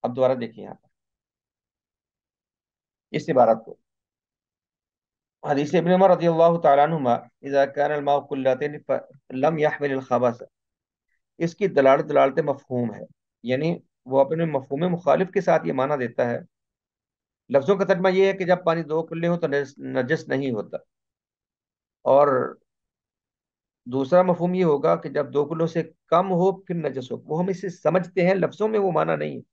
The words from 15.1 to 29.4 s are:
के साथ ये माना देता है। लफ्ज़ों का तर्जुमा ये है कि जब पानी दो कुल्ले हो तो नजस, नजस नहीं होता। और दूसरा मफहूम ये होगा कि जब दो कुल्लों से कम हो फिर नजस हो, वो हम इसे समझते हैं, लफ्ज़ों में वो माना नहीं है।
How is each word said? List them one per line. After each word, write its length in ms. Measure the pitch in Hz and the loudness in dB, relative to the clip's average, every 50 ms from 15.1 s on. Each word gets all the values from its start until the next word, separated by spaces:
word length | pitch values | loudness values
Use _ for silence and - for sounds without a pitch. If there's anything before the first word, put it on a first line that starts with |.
| 139 - 190 180 - | 0 0 0 -2 -2
के 80 | 208 175 | -2 0
साथ 240 | 175 165 156 - | 2 0 0 0
ये 60 | 165 143 | -2 -2
माना 220 | 131 131 143 151 135 | -2 -2 -2 -2 -4
देता 280 | 123 117 - - 127 | -4 -6 -4 -4 -4
है। 160 | 120 117 - 175 _ _ _ _ _ _ _ _ _ _ _ _ _ _ _ _ _ _ _ _ _ | -4 -4 -8 -10 _ _ _ _ _ _ _ _ _ _ _ _ _ _ _ _ _ _ _ _ _
लफ्ज़ों 260 | 127 185 185 185 202 | 0 0 2 2 0
का 80 | 185 196 | 0 2
तर्जुमा 240 | 180 196 175 185 190 | 0 0 2 2 2
ये 140 | 185 190 196 | 4 4 2
है 60 | 196 185 | 2 2
कि 120 | 180 185 | -2 0
जब 180 | 170 180 175 180 | 0 0 0 2
पानी 200 | 175 165 170 160 | -2 -2 -2 -2
दो 160 | 143 156 165 165 | -4 -4 -4 -4
कुल्ले 240 | 170 170 165 170 | -4 -6 -4 -2
हो 100 | 170 175 | -2 -2
तो 100 | 170 165 | -2 -2
नजस, 280 | 147 139 143 139 135 _ - | -2 -2 -2 -4 -4 _ -14
नजस 460 | 135 131 131 131 127 123 160 156 - - | -12 -6 -4 -4 -2 -2 -4 -4 -4 -6
नहीं 220 | 135 135 139 135 117 | -6 -4 -4 -4 -4
होता। 300 | 104 95 - - - _ _ _ _ _ _ _ _ _ _ _ _ _ _ _ _ _ _ _ _ _ _ _ _ _ | -6 -8 -8 -12 -14 _ _ _ _ _ _ _ _ _ _ _ _ _ _ _ _ _ _ _ _ _ _ _ _ _
और 240 | 127 131 139 147 143 131 127 131 - - _ _ _ _ _ _ _ _ _ _ _ _ _ _ _ _ _ _ _ _ _ _ _ _ _ _ | 4 4 6 4 4 2 0 -2 -4 -8 _ _ _ _ _ _ _ _ _ _ _ _ _ _ _ _ _ _ _ _ _ _ _ _ _ _
दूसरा 340 | 120 123 135 135 131 180 180 185 | -6 -6 -4 -2 4 4 4 4
मफहूम 320 | 185 170 170 170 175 180 | 4 0 0 -2 -2 0
ये 80 | 185 185 | 0 2
होगा 320 | 165 143 135 147 160 170 | 2 2 2 2 0 0
कि 120 | 165 - 156 | 0 -4 -6
जब 180 | - 160 139 127 | -4 -4 -4 -2
दो 120 | 123 143 147 | -2 -2 -2
कुल्लों 220 | 143 165 160 165 | -2 -2 -4 -4
से 160 | 165 - 170 165 - _ _ _ | -2 -2 -6 -6 -6 _ _ _
कम 200 | _ 165 170 190 196 185 | _ 2 2 2 2 0
हो 180 | 170 180 196 190 190 - | 2 2 0 0 -2 -8
फिर 100 | - 175 170 | -8 -6 -4
नजस 300 | 151 147 127 131 123 - | -4 -4 -6 -6 -8 -8
हो, 60 | 120 113 | -12 -12
वो 180 | - - 151 | -8 -6 -4
हम 120 | 165 185 196 | -4 -2 -4
इसे 200 | 190 175 - 180 | -4 -6 -8 -12
समझते 500 | 170 - _ 156 156 185 - - _ 190 | -12 -2 _ 0 0 0 -2 -2 _ 0
हैं, 140 | 175 180 196 | 2 2 2
लफ्ज़ों 320 | 190 170 135 - - 208 | 2 0 -2 -2 -4 -2
में 120 | 220 220 208 | -2 0 0
वो 120 | 196 190 170 | 0 0 0
माना 220 | 151 156 165 160 | 0 0 0 -2
नहीं 200 | 147 151 151 139 | -4 -4 -8 -8
है। 80 | 120 | -12